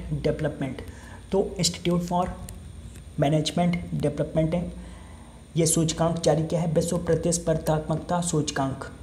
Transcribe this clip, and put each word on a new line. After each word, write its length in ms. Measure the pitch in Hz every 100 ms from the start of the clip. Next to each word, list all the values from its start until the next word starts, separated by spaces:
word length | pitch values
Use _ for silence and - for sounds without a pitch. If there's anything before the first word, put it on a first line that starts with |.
| - 151
Development, 640 | 151 147 147 - 135 123 - - - - -
तो 80 | 196 220 -
Institute 440 | 165 - 175 175
for 220 | - 175 185 - - - - - - - - -
Management 560 | 143 156 151 - 175 175 - 151
Development 580 | 147 143 196 160 160
है, 80 | 175 175 - - - - - - - - 156
ये 80 | 160
सूचकांक 540 | 170 165 - 165 170
जारी 200 | 165 151
किया 180 | 156 170
है 100 | 175
विश्व 240 | 156 165 175
प्रतिस्पर्धात्मकता 1200 | 165 165 175 170 - 160 - 156 156 156 - 175
सूचकांक। 640 | 175 156 - - 135 127 - -